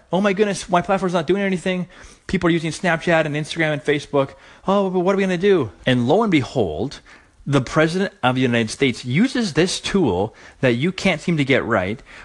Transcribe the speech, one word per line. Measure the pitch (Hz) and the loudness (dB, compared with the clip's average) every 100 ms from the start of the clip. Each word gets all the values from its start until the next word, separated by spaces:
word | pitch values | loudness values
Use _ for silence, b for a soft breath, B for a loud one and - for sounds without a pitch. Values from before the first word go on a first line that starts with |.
| _ | _
"Oh | 175 | -2
my | 208 | 0
goodness, | 190 208 190 - | 0 0 -2 0
my | 175 | 0
platform's | 175 190 185 | 2 -2 0
not | 175 151 | -2 0
doing | 190 | 0
anything. | 196 185 185 185 180 B B B - | 0 -2 -2 -4 -6 B B B -4
People | 185 170 | 0 2
are | |
using | 170 160 | 0 -2
Snapchat | - 180 165 - 165 | -2 -2 0 2 2
and | 156 147 | 0 -4
Instagram | 151 - 156 | -6 -4 -2
and | 147 | -2
Facebook. | - 147 - 143 139 B B B - | 0 -2 0 0 -2 B B B 0
Oh, | 202 190 | 0 0
but | 185 | 0
what | 175 | 0
are | 196 | 0
we | |
gonna | 190 175 | 0 2
do?" | 202 185 113 - - | 2 2 0 -4 0
And | 127 120 | 2 4
lo | 190 | 2
and | 226 | 4
behold, | 160 123 139 95 78 131 - B B B - - | 0 0 -2 -2 -2 -8 -10 B B B -12 -2
the | 143 | 0
president | 120 160 160 185 196 - | 0 0 0 0 -4 -2
of | 127 | 0
the | 127 | 2
United | 127 120 110 | 2 2 -2
States | - 139 117 | 0 -2 -2
uses | 123 139 262 262 214 | -2 0 2 0 -2
this | 147 185 - | 0 0 -2
tool | - 196 139 90 104 B B - | -2 0 2 0 -2 B B -2
that | 131 | 0
you | 120 170 | 2 -2
can't | - 190 151 | -2 -2 -2
seem | - 160 | -2 0
to | |
get | 139 123 | 2 0
right | 82 110 92 110 B B | 0 -2 -2 -6 B B